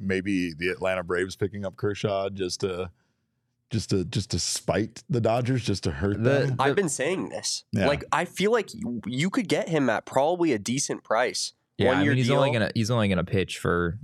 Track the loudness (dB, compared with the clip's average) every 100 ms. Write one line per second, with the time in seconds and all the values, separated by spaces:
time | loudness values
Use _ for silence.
0 | -2 -2 0 0 -2 -2 -2 0 -2 -2
1 | -2 -2 -2 -2 -4 -4 -8 -4 -4 -2
2 | -2 0 -2 -4 -4 -2 -4 -4 -6 -10
3 | _ _ _ _ _ _ _ -4 0 0
4 | 0 -4 -2 -4 -2 -4 0 0 0 -6
5 | -4 0 2 2 2 0 0 -2 -2 -2
6 | 0 2 2 4 2 2 2 2 0 0
7 | -2 -2 -4 -6 -6 -6 -4 0 2 0
8 | 0 -2 -2 0 2 2 0 -8 -8 -6
9 | -6 -2 0 0 0 -2 0 2 2 0
10 | 0 0 2 2 2 2 0 -2 -2 -6
11 | -2 0 0 -2 -8 -10 _ 0 2 4
12 | 4 4 4 4 4 2 0 0 0 2
13 | 2 2 2 0 0 -2 0 0 0 -2